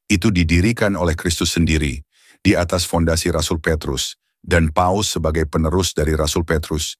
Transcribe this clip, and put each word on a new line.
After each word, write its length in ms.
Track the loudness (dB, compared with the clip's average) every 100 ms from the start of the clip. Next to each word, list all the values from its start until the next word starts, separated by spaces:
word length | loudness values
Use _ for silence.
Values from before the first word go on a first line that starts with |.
| -2
itu 240 | 0 2
didirikan 640 | 2 2 4 2 2 0
oleh 240 | 0 -2 -2
Kristus 400 | -2 -2 -2 0
sendiri 400 | 2 2 0 -4 -12 _ _ _
di 160 | 0
atas 320 | 2 0 -2 -2
fondasi 400 | 0 2 0 0
Rasul 240 | -2 -2 -2
Petrus, 560 | -2 -2 -2 -6 -6 -10 _ _
dan 320 | -2 2 2
Paus 480 | 2 2 2 -2 -2
sebagai 320 | -2 0 0
penerus 400 | 0 0 0 0 0
dari 160 | 0
Rasul 320 | 0 0 -2 0
Petrus 480 | -2 -2 -4 -4